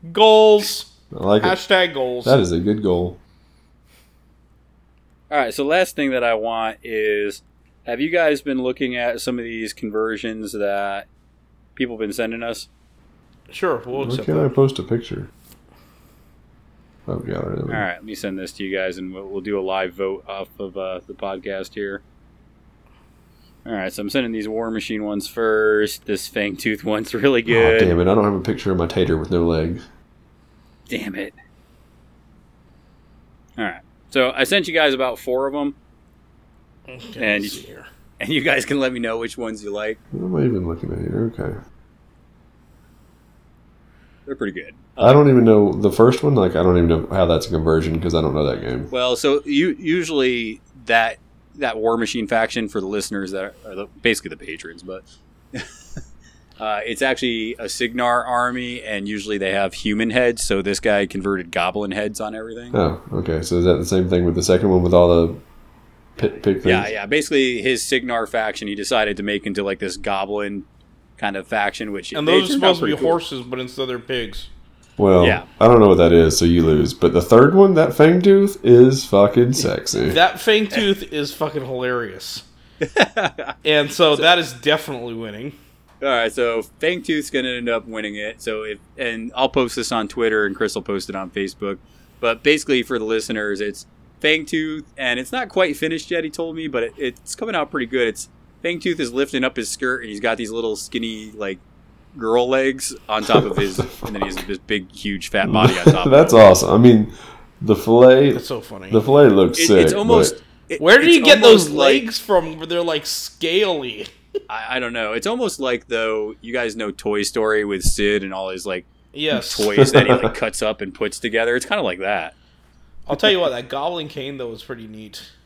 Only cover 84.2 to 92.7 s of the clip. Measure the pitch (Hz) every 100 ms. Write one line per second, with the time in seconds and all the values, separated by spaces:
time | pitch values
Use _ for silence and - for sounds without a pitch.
84.2 | 156 175 147 123 143 151 - 131 120 113
85.2 | 113 104 135 - _ _ _ _ 139 123
86.2 | 113 107 120 113 107 _ 156 180 - 156
87.2 | 147 139 127 123 120 117 113 110 107 104
88.2 | 104 113 - 110 107 104 _ - 127 113
89.2 | 113 - 135 139 123 - 117 117 107 -
90.2 | 113 107 104 95 107 104 92 101 - 98
91.2 | 95 101 98 - 101 98 _ _ _ _
92.2 | 117 113 143 151 -